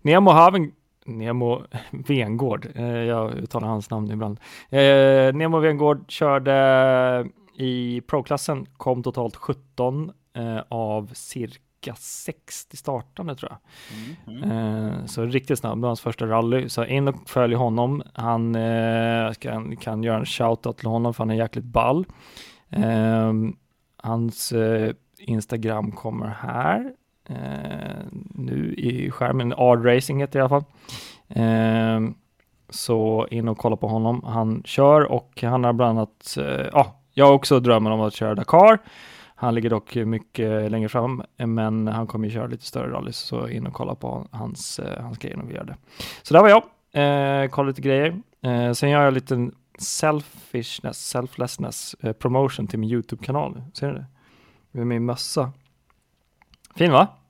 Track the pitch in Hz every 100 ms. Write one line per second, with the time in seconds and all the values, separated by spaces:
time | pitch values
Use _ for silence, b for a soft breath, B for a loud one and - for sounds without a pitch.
0 | 147 175 196 156 170 190 151 _ _ _
1 | - 113 110 123 120 120 - 117 - 135
2 | 135 139 104 113 135 107 - - 120 117
3 | 117 117 110 127 - 120 110 110 - 110
4 | 107 107 110 107 B B B 135 139 139
5 | 135 135 131 139 160 165 156 147 147 143
6 | - - 151 139 131 135 135 131 131 127
7 | 127 123 123 _ _ - 131 123 123 120
8 | - 147 123 143 - 139 135 _ - 123
9 | 123 127 117 - - 135 _ - 123 139
10 | 156 - _ 120 117 110 - 117 110 107
11 | 107 123 - 127 117 - _ _ - 110
12 | - - - - - - - - - 131
13 | - - 170 131 - - B B B 107
14 | 113 165 - 113 104 113 110 110 107 90
15 | 107 - 117 127 131 135 117 113 120 117
16 | 120 110 113 113 117 127 127 - 117 135
17 | 139 131 - 135 120 117 123 113 123 143
18 | - - 117 117 117 117 113 113 113 113
19 | 113 117 110 113 123 113 110 - - 110
20 | 113 113 123 - 117 117 120 - 113 113
21 | 120 113 113 110 113 - 120 117 117 151
22 | 185 B B B B B B - 110 113
23 | 110 113 110 110 110 - _ _ _ -
24 | 113 113 117 - - 117 110 113 110 -
25 | _ _ - 113 107 113 113 110 110 -
26 | 113 113 110 110 123 120 147 202 262 254
27 | _ _ - 127 65 - - - - -
28 | - - - - 127 131 - - - 127
29 | 139 - 127 131 120 - 123 120 120 123
30 | 131 139 139 139 131 143 143 B B B
31 | B B _ - 113 113 113 113 113 110
32 | 113 - _ _ _ _ - - - 113
33 | 110 110 - 117 113 107 117 110 110 113
34 | 113 123 - 113 110 113 - - 139 151
35 | 143 123 - - 117 127 123 117 120 113
36 | 107 _ - 139 143 135 135 147 135 -
37 | _ - 139 139 - 135 120 113 110 110
38 | 107 - 107 104 - 165 208 220 B B
39 | B B B - 123 117 113 110 - 120
40 | 110 113 - - 110 107 107 113 107 127
41 | 120 127 - _ 117 113 110 110 110 110
42 | 113 110 107 113 120 120 - 127 123 127
43 | - 117 - 120 120 120 120 131 - 123
44 | 123 123 - 117 107 - - - - -
45 | 120 117 - - - - - - B B
46 | B B - 160 208 214 - _ _ 147
47 | 143 143 139 139 135 139 139 135 135 135
48 | 151 180 - _ 127 120 120 120 143 147
49 | 143 131 131 127 123 - _ - - -
50 | 156 151 147 - - 123 117 - - -
51 | - 123 127 - 123 - 120 - - -
52 | 110 110 127 131 135 - 107 110 110 120
53 | 110 113 - 143 143 127 131 - 143 139
54 | 135 b b b b b b 127 120 117
55 | 120 120 - - 131 - _ _ _ _
56 | _ _ _ _ _ _ _ - 170 135
57 | 196 -